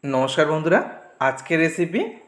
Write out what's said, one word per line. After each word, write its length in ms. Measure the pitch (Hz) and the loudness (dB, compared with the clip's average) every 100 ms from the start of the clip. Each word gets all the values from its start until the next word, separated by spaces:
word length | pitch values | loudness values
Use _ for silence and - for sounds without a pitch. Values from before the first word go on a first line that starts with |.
নমস্কার 440 | 143 135 131 - 151 | -2 0 0 2 2
বন্ধুরা, 320 | 156 160 185 - - - - | 2 2 2 2 -12 -20 -2
আজকের 380 | 135 131 - 165 | -2 -2 -2 0
রেসিপি 420 | 160 160 170 196 427 - | 0 0 -4 -2 -6 -8